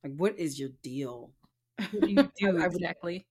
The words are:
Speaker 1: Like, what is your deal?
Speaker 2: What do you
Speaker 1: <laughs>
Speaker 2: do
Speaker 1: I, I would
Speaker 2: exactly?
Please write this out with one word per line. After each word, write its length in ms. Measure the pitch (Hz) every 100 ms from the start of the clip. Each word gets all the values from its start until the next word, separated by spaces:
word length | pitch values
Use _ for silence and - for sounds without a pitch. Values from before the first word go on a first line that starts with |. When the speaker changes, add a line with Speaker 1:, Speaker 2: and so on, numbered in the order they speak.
Speaker 1:
Like, 100 | 143 143
what 220 | 190 208
is 220 | 165 135
your 100 | 135 131
deal? 480 | 135 131 135 120 - _ _ _ _ - 202
Speaker 2:
What 120 | 208
do 60 | 320
you 220 | 202 277
Speaker 1:
<laughs> 60 | -
Speaker 2:
do 80 | 196
Speaker 1:
I, 20 |
I 180 | 175 180
would 80 | 175
Speaker 2:
exactly? 500 | 170 - 170 180 -